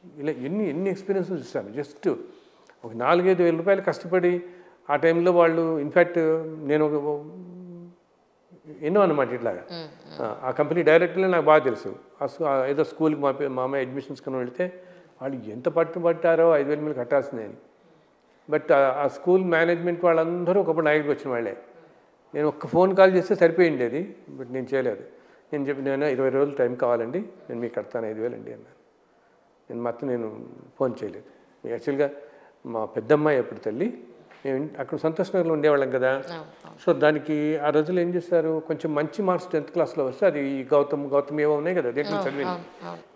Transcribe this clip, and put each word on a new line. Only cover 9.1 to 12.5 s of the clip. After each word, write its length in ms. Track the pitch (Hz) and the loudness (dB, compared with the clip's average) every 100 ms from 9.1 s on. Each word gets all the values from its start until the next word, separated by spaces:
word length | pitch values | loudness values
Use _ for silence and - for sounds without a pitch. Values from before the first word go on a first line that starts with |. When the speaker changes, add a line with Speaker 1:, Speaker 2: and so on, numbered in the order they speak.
| 147 123 | 4 0
Speaker 1:
ఇట్లాగా. 320 | 120 117 90 - | -2 -4 -6 -10
Speaker 2:
మ్మ్, 120 | 170 | -14
మ్మ్. 380 | 156 - - - | -14 -18 -20 -8
Speaker 1:
ఆ, 180 | 117 - | -8 -6
ఆ 80 | 127 | -6
కంపెనీ 300 | 127 147 170 | -2 0 2
డైరెక్టర్లే 460 | 156 165 175 175 190 | 6 6 4 0 2
నాకు 180 | 175 151 | 2 6
బాగా 180 | 156 | 6
తెలుసు. 320 | 135 107 98 - - _ | 4 -4 -8 -14 -20 _
ఆ 40 | 139 | -8
స్కూ-, 200 | - | -4
ఆ 200 | 156 | 0